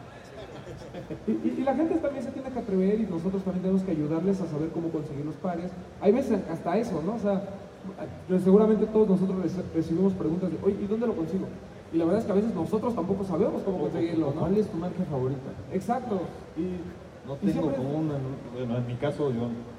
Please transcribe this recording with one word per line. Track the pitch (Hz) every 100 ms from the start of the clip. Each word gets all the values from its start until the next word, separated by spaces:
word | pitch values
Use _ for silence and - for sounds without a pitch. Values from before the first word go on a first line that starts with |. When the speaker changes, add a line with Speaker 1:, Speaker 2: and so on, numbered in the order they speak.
| - - - - - - 180 160 170 180 - - -
Speaker 1:
Y, |
y, | 214 247 -
y |
la | 269 269
gente | 330 339
también | 285 269
se | 233
tiene | - 262
que | 240
atrever | - 190 190 220
y |
nosotros | 202 165 175 190
también | 190 180
tenemos | 185 190
que | 185
ayudarles | 156 147 160 185 190
a | 160
saber | 147 160
cómo | 175 160
conseguir | 151 135 139 147
los | -
pares. | 185 170 180 - - -
Hay | 196
veces | 240 247 202 160
hasta | 160 - 196
eso, | 240 165 170
¿no? | 226
O |
sea, | 202 190 - - - - 190 - - - -
pues, | 185
seguramente | 190 202 220 214 214
todos | 214 208
nosotros | 180 185 185
reci-, | 165 180 -
recibimos | 160 160 170 196
preguntas | 185 156 175 185
de, | -
"Oye, | 196 202
¿y | 202
dónde | 220 233
lo | 170
consigo?". | 160 185 - - - - -
Y | 165
la | 165
verdad | 208
es | 220
que |
a | 196
veces | 220
nosotros | 180 160 220 240 226
tampoco | 185 190
sabemos | 196 160 254 -
cómo | 196 175
Speaker 2:
O, |
Speaker 1:
conseguirlo, | 175 170 170 160 143
Speaker 2:
o, |
Speaker 1:
¿no? | 156
Speaker 2:
¿cuál | 156 208
es | 196
tu | 165
marca | 180 180 165
favorita? | 139 127 143 196 - -
Speaker 1:
Exacto. | 185 202 247 233 190 165 - - 156
Y, | 180 180 - - - - 131
Speaker 2:
No | 139
Speaker 1:
y | 202
Speaker 2:
tengo |
Speaker 1:
siempre | 160 160 135
Speaker 2:
como | 135 151
una, | 160
¿no? | 139 131 139 - 123
Bueno, | 123 123
en | 120
mi | 120
caso | 147 147 143
yo | 117 120 117 -